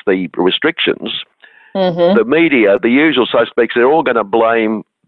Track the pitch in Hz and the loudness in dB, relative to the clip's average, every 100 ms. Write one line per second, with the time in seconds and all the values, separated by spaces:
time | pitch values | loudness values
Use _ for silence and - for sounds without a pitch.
0 | - 95 87 - 92 - 156 170 - - | -2 -2 -4 -2 -2 0 -4 -2 -4 -4
1 | - - - _ - _ - 190 185 175 | -8 -12 -16 _ -20 _ -10 -4 -2 0
2 | 170 208 110 151 165 139 104 98 117 127 | 2 2 2 2 2 2 2 2 2 2
3 | 156 131 110 123 117 - 113 120 123 156 | 2 0 0 0 -2 -2 -2 2 2 2
4 | 135 117 101 113 113 113 110 107 - _ | 0 -2 -2 0 0 0 -2 -4 -8 _